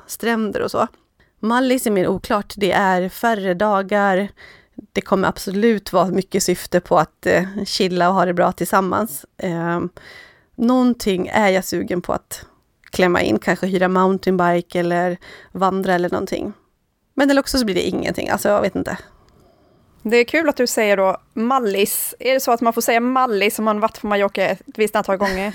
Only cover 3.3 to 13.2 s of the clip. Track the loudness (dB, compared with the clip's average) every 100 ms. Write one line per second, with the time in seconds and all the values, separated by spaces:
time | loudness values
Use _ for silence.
3.3 | -2 -2 0 0 0 0 0 2 0 -2
4.3 | -8 -20 -20 _ -20 -8 -6 -2 0 0
5.3 | -2 -6 0 2 2 0 0 2 0 -2
6.3 | -2 -2 -2 -2 -2 2 0 0 _ 0
7.3 | 0 0 -6 -6 -2 -2 2 2 2 2
8.3 | 2 0 0 0 0 2 -2 -4 -8 -16
9.3 | -10 -6 -4 -2 -2 -4 -10 -20 -20 -20
10.3 | _ _ -4 2 4 2 2 -2 -2 0
11.3 | 2 2 2 0 -6 -2 -4 -4 -6 -6
12.3 | -16 -16 _ _ _ -12 0 2 2